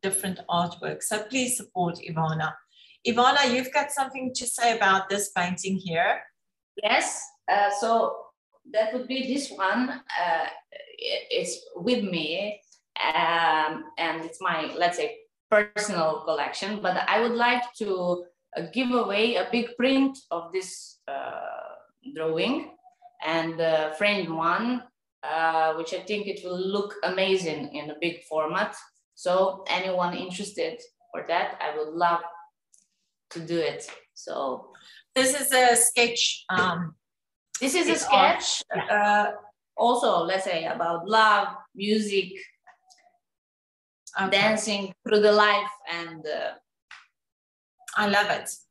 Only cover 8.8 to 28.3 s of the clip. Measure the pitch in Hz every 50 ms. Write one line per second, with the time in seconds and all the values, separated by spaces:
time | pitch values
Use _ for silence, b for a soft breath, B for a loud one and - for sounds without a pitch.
8.8 | 220 220 226 254 - - 262 269 240 - 247 285 - - - - 190 190 202 233
9.8 | 254 254 - - - _ - - 175 196 170 165 156 - - - _ _ - -
10.8 | - - - - - - - - - - - - 175 180 - - - - - 180
11.8 | 175 220 247 220 202 190 180 165 156 151 160 180 202 208 - - b b b b
12.8 | b _ _ - - 127 156 170 170 165 170 165 165 160 156 156 156 156 160 -
13.8 | - - - - 165 165 156 165 160 165 - - 185 180 170 160 156 135 131 143
14.8 | 175 175 175 - 151 147 - - - _ _ _ _ _ 220 208 208 208 _ 208
15.8 | 208 - 196 175 160 160 156 151 - 170 160 151 143 135 - - - 196 214 202
16.8 | - 185 - 135 - - 185 214 233 240 - 233 233 240 254 254 - - - -
17.8 | 220 202 190 185 180 180 180 180 175 - _ _ _ _ - - 170 165 - 233
18.8 | 262 247 247 247 220 196 202 208 220 233 240 180 185 - - 240 233 - - -
19.8 | 240 262 269 269 269 269 269 - - _ - 170 165 165 170 190 190 - - -
20.8 | - - - _ _ - 139 135 135 - - - - - - - - - - -
21.8 | - _ _ _ _ 262 285 156 160 160 160 160 180 220 269 320 - - - _
22.8 | _ - _ _ - - _ _ - 156 165 165 160 165 165 165 165 165 160 156
23.8 | 156 156 - - 208 208 208 196 180 160 165 160 160 170 175 190 220 240 254 247
24.8 | - - _ _ _ _ _ _ - 143 156 160 160 165 160 160 160 160 156 160
25.8 | 165 - 185 - - - 214 208 190 196 185 - - 180 180 180 185 190 196 202
26.8 | 202 - - - - 175 185 185 190 196 190 190 175 165 151 147 135 - - 147
27.8 | 147 151 156 151 170 170 165 - - -